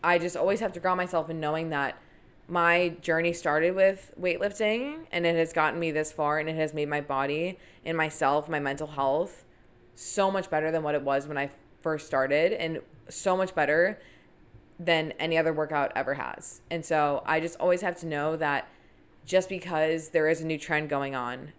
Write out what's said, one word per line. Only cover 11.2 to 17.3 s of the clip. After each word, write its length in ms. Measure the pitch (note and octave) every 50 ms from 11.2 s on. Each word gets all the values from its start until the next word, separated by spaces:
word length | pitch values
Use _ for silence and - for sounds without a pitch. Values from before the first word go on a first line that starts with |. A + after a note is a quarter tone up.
| C#3+ D3
when 100 | D3+ C#3
I 120 | C#3 C#3+ - - - - - _
first 260 | - E3 D#3 D3 D3+
started, 460 | - - C3+ C3 C3+ D3+ D3+ D#3+ F#3+ -
and 280 | - D3+ D#3+ E3 - - - - - - -
so 280 | - - - G3 F#3
much 180 | F#3 F#3+ F#3 -
better 460 | - D3+ C#3 D3+ D#3+ F3 F#3+ G#3+ - - - - - - - - _ - - - - - _ - -
than 320 | F3 E3 E3+ D#3+ D#3 D#3 - -
any 180 | D#3 E3 E3 D#3+
other 140 | D#3+ D#3+ D#3+
workout 400 | D3 D#3 D3+ D#3 D3 C#3 - -
ever 200 | - C3+ C3 C#3
has. 480 | - - B1+ - - - - - - - -
And 140 | E3+ E3+ D3+
so 380 | - E3 D3+ D3 C#3+ C#3+ C3+ -
I 120 | -